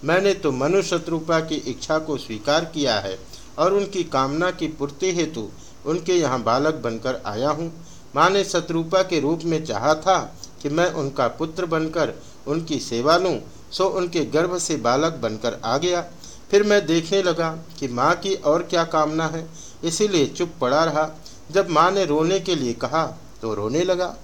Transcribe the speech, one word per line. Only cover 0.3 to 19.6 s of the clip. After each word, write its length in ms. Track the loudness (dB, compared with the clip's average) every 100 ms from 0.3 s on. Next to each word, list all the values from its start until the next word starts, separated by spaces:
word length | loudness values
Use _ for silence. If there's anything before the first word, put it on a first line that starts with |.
तो 180 | 2 0
मनु 300 | 2 2 2
शत्रुपा 580 | 2 -2 -2 -4 0 0
की 140 | 0 -4 -4
इच्छा 320 | -8 -2 -2
को 180 | 0 -6
स्वीकार 480 | -4 -6 0 0
किया 300 | 0 -2 0
है 240 | 0 -2 -8 -12 -18 -16 0
और 140 | 2
उनकी 300 | 2 0 -4
कामना 460 | -2 0 0 0 -2
की 180 | -2 -6
पूर्ति 440 | -4 -8 -4 -2
हेतु 360 | 0 -2 -4 -10 -12 -18 -12 -4
उनके 260 | -4 0
यहाँ 300 | 2 2 0
बालक 320 | 2 2 2
बनकर 460 | 0 -4 -4 -4 -4 -4
आया 240 | -2 0
हूँ। 220 | 0 -4 -8 -18 -18 -8 2
माँ 120 | 4
ने 140 | 4
शत्रुपा 580 | 0 -2 -2 -2 2 2
के 180 | 2 2
रूप 220 | 2 0
में 200 | 0 -2
चाहा 300 | -2 0 2
था 240 | 2 4 2 2 -10 -16 -8
कि 60 | -4
मैं 220 | 2 2
उनका 360 | 0 -4 0 0
पुत्र 380 | 0 -6 -4 -2
बनकर 480 | 0 0 0 -2 -2 -12 -14 -4
उनकी 320 | -4 -2 -4
सेवा 380 | -2 0 4 4
लूँ, 220 | 4 -2 -6 -18 -12
सो 120 | 0 0
उनके 380 | 0 -2 -2
गर्भ 320 | 0 2 0 -2
से 180 | -2 0
बालक 360 | 2 2 2
बनकर 480 | 0 -4 -2 -4 -4
आ 120 | 0 0
गया। 260 | 2 0 -4 -12 -18 -18 2
फिर 120 | 4
मैं 220 | 6 4 4
देखने 360 | 2 2 2
लगा 280 | 2 2 0 -2 -12 -8
कि 100 | -6
माँ 260 | 2 4
की 200 | 4 0
और 280 | 0 2 2
क्या 220 | 2 0
कामना 420 | 2 2 2 0 -2
है, 220 | -4 -10 -14